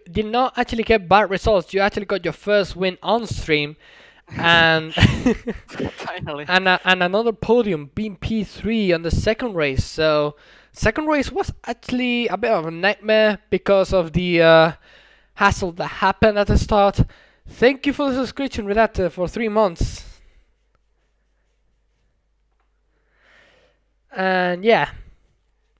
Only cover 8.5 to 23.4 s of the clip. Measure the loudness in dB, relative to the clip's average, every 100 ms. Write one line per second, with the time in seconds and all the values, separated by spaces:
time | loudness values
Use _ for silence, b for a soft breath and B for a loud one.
8.5 | -8 -4 0 0 0 0 -2 0 -2 -4
9.5 | -2 -2 -2 -6 -2 0 2 0 b b
10.5 | b b -4 -2 0 0 0 -2 -4 -6
11.5 | -8 -10 -12 -6 -4 -2 -2 -2 -2 -2
12.5 | -2 -2 -2 -2 -2 0 2 2 0 _
13.5 | -4 2 2 2 0 0 -2 2 4 6
14.5 | 6 6 0 b b b b b 0 0
15.5 | 0 -6 -6 -10 -2 -2 2 2 2 2
16.5 | 2 2 2 4 2 -2 b b b -20
17.5 | 2 2 2 -2 -2 -2 -2 -4 -6 -6
18.5 | -6 -2 0 0 0 -4 -4 -6 -4 -2
19.5 | 0 0 0 -4 -6 -16 -20 _ _ _
20.5 | _ _ _ _ _ _ _ _ _ _
21.5 | _ _ _ _ _ _ _ _ _ _
22.5 | _ _ _ _ b b b b b